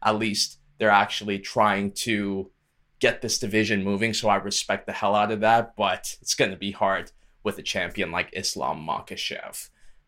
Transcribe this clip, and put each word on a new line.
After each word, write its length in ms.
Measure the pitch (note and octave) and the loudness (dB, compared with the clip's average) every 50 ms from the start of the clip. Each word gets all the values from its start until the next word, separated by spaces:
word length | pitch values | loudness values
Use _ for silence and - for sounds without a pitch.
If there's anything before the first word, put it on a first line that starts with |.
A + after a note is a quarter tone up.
at 160 | - A2 G#2+ G#2 | 0 0 2 2
least 420 | A2 A2 G2+ G#3 - - - - _ _ _ - | 0 0 0 0 -2 -2 -4 -12 _ _ _ 2
they're 120 | A2 G#2+ | 4 6
actually 500 | G2+ G2+ G#2 - - - G#2 G#2 G2+ F#2+ | 6 6 6 4 -2 -6 -4 -4 -4 -4
trying 520 | G2 - - A#2+ G#2+ G#2 G2+ G2 G2+ G2+ | -6 -2 2 2 4 4 4 2 0 -2
to 600 | G2 - - A#2+ A2 G#2 G2+ G2 G2 F#2+ F#2+ - _ _ _ _ _ _ _ _ _ _ | -4 -4 -2 -2 0 0 0 -2 -2 -4 -6 -8 _ _ _ _ _ _ _ _ _ _
get 220 | - B2 A#2 - | 2 2 2 2
this 160 | - A2+ - - | -2 -4 -2 -2
division 460 | A#2+ G#2 G#2 A2 G#2+ G2+ A2 G2 F#2+ | -2 0 2 2 2 2 2 0 2
moving. 300 | G2 G2+ G2 A2 A2+ G#2+ | 0 0 0 0 0 -2
So 160 | - - G#2+ | 0 2 2
I 80 | G2+ G2 | 2 2
respect 480 | F#2+ G2+ G2+ - - - G2 G2 - | 2 -2 -4 -2 -2 -2 -4 -4 -4
the 80 | - G2 | -8 -6
hell 220 | - A2 G2+ G2+ | -2 0 2 2
out 160 | G#2 G#2 G#2 | 2 2 2
of 100 | A2 G#2 | 0 2
that, 340 | G#2+ G#2+ A#2 A#2 A2+ - - | 4 4 4 4 2 0 -2
but 400 | - G#2 F#2+ F#2 - - - - - | -2 0 0 0 -2 -6 -10 -12 -8
it's 140 | - - - | -6 -4 0
gonna 200 | - C3+ G2+ F#2+ | 0 0 0 -2
be 160 | F2 G2 G2+ | -4 -8 -8
hard 400 | G2 - G#2+ G2 F#2+ F2+ F2 - - _ _ _ _ _ - | -2 0 2 2 2 0 -4 -8 -14 _ _ _ _ _ -6
with 140 | G#2+ G2 - | -6 -6 -4
a 60 | - | -6
champion 480 | - - G2 F2+ E2+ - G2+ F#2+ E2+ | -6 -4 -4 -4 -4 -4 -4 -4 -2
like 180 | E2 F2 F2+ - | -2 -4 -4 -4
Islam 560 | - D#2+ - - - - C2 C2 - D#2 D#2 D#2 | -6 -6 -6 -4 -4 -2 -2 -2 -2 -4 -4 -4
Makhachev. 840 | - - - - F#2+ - - - - - - - - - - - _ _ - - - - _ | -4 -6 -6 -8 -10 -8 -6 -6 -8 -8 -10 -12 -12 -14 -14 -16 _ _ -20 -20 -20 -20 _